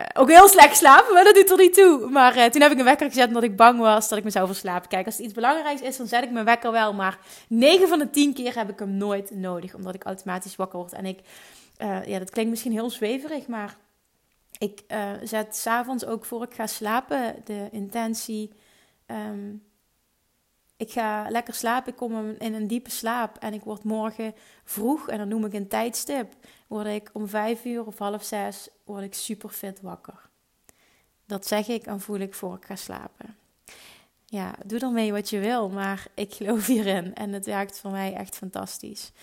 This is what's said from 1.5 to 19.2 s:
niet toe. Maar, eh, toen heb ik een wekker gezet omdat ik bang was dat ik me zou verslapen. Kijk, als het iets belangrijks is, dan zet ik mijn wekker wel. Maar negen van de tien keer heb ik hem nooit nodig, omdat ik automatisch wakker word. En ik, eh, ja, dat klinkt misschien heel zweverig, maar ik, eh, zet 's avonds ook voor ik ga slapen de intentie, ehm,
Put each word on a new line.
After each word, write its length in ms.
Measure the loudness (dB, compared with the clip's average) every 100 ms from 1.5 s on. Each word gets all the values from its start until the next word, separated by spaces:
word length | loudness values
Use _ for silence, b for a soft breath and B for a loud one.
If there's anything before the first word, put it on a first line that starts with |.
| 8
niet 160 | 6
toe. 360 | 8 8 6 2
Maar, 260 | 4 6 6
eh, 140 | 4
toen 120 | 6
heb 100 | 6
ik 60 | 6
een 60 |
wekker 240 | 4 4 2
gezet 200 | 2 2
omdat 160 | 2
ik 120 | 0 6
bang 240 | 6 6
was 300 | 2 2 0
dat 80 | -4
ik 60 |
me 60 | -4
zou 180 | -2 -2
verslapen. 420 | -4 -8 -8 -6
Kijk, 160 | -6 -6
als 100 | -8
het 100 | -10
iets 80 |
belangrijks 480 | -4 -2 0 -4 -6
is, 160 | -8 -10
dan 100 | -4
zet 160 | -4
ik 80 | -4
mijn 140 | -4 0
wekker 260 | 0 0
wel. 220 | 0 -2
Maar 260 | -2 -6 -6 B B B
negen 400 | 2 4 6 4
van 120 | 2
de 100 | 0
tien 240 | 0 0
keer 220 | -2 -8 -6
heb 140 | -8
ik 100 | -8
hem 180 | -8 -6
nooit 340 | -4 -6 -8
nodig, 440 | -10 -8 -8 -12 -14
omdat 200 | -14 -12
ik 80 |
automatisch 520 | -12 -12 -10 -10 -10 -10
wakker 240 | -10 -10
word. 140 | -14
En 120 | -12 -12
ik, 140 | -12 B B B B B -12
eh, 280 | -8 -8 -8
ja, 140 | -10
dat 100 | -8
klinkt 200 | -6 -6
misschien 220 | -6 -6
heel 180 | -6 -6
zweverig, 580 | -6 -6 -6 -8 -12 -12
maar 300 | -14 -14 -18 _ _ _ _ _ _ _ -10
ik, 260 | -10 -12 -12
eh, 240 | -10 -10 -10
zet 320 | -8 -8 -8 -8
's 120 | -4
avonds 380 | -4 -4 -8 -8
ook 200 | -10 -10
voor 180 | -12
ik 100 | -12
ga 140 | -10 -10
slapen 680 | -8 -4 -4 -4 -6 -6 -10
de 240 | -14 -12 -12
intentie, 800 | -12 -10 -8 -6 -8 -10 -10 -12 b b b b b -16
ehm, 480 | -14